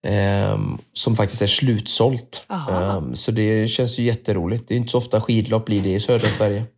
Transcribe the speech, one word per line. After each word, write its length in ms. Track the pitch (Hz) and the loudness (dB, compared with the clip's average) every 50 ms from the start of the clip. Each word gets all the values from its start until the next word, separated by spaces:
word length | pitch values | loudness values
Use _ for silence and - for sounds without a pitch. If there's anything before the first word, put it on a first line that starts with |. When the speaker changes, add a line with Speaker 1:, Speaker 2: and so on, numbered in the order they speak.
| - | -2
Speaker 1:
ehm, 680 | 85 101 101 98 98 98 101 98 98 101 104 104 101 101 - - _ _ | 0 0 2 2 2 2 2 0 0 0 -2 -2 -4 -6 -8 -12 _ _
som 220 | - - 120 113 | -4 -2 0 2
faktiskt 260 | 107 104 98 - 110 | 2 0 -2 0 -2
är 60 | 101 | 0
slutsålt. 960 | 98 98 - 139 127 113 104 104 - - - 113 131 135 120 - _ - - - _ | 0 2 2 2 2 0 0 -2 -4 0 2 2 2 2 -2 -6 _ -14 -14 -10 _
Speaker 2:
Aha. 480 | 202 185 147 104 92 90 90 98 98 | -8 -6 -4 -2 -2 -2 0 -2 -2
Speaker 1:
Ehm, 180 | 92 76 64 62 | -2 -4 -6 -6
så 160 | - - - | -4 -4 -2
det 360 | 110 110 107 107 110 107 110 | 0 2 2 2 2 2 0
känns 320 | 113 113 - 127 120 120 - | 0 0 0 0 0 0 0
ju 40 | 120 | 0
jätteroligt. 640 | 120 113 113 - - 104 95 85 87 110 120 - | 0 0 0 -2 -2 0 0 0 -2 -2 -4 -2
Det 60 | - 113 | -2 -2
är 40 | |
inte 140 | 123 120 120 | -2 -2 0
så 60 | - | -2
ofta 240 | 123 123 - - 135 | -2 0 2 0 0
skidlopp 440 | - - 120 110 104 - 110 110 110 | 2 2 2 2 2 2 0 0 0
blir 160 | - 107 101 95 | 0 0 0 2
det 100 | 98 92 | 2 0
i 60 | 101 | 0
södra 280 | - - 123 117 117 | 2 2 2 2 2
Sverige. 380 | 110 101 - 110 104 101 104 117 - _ | 0 0 2 0 0 0 -2 -4 -8 _